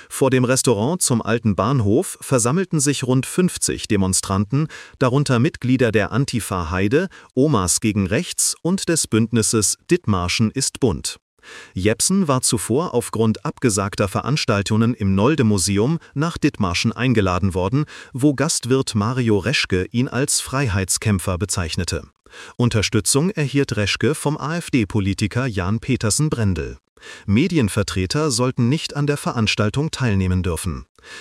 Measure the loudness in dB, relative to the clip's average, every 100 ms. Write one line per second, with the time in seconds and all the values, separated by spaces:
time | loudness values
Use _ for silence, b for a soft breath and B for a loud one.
0 | B 0 2 4 2 2 2 2 0 0
1 | 0 0 0 0 2 2 2 2 2 2
2 | 0 -8 -2 0 2 0 0 0 0 0
3 | 0 0 0 0 0 0 -4 -4 -2 0
4 | 2 0 0 0 0 0 -2 B B -2
5 | 0 2 2 2 2 0 0 2 4 2
6 | 0 0 -2 -4 -4 -4 -2 0 2 2
7 | 0 B B 0 2 2 0 0 0 0
8 | 0 -2 -4 -4 -4 -2 -2 -2 0 -2
9 | 0 0 2 0 2 0 0 -2 0 0
10 | 2 0 0 0 0 0 -6 0 0 0
11 | -6 -10 _ _ B B B -2 0 2
12 | 2 2 2 2 0 -2 0 -2 0 -2
13 | -2 2 2 0 -4 -2 0 0 -2 -2
14 | -2 -2 -2 -2 0 0 2 2 2 2
15 | 2 4 4 4 4 2 2 2 2 0
16 | B -4 -4 0 -2 0 -2 0 -2 0
17 | 0 2 2 2 0 0 0 0 -4 B
18 | B 0 0 2 -2 -2 0 0 0 -2
19 | 0 0 2 2 2 -2 0 -2 0 -2
20 | -2 -2 -2 -2 -4 -2 0 0 -2 -2
21 | 0 0 0 -4 -4 -4 -4 -4 -4 -6
22 | -8 _ B B B -2 0 2 0 0
23 | 2 2 0 -2 -2 0 0 0 -2 0
24 | -2 0 -2 -4 -4 -6 -2 0 0 0
25 | -2 0 -2 -2 -2 -2 -2 -2 -2 -2
26 | 0 0 0 0 0 0 -4 -10 _ _
27 | B B 0 2 4 2 2 0 -2 -2
28 | -2 0 0 0 0 0 0 0 -4 -4
29 | -2 -2 -4 -2 0 0 0 0 -4 -2
30 | 0 0 2 0 0 -4 -4 -8 -10 _
31 | B B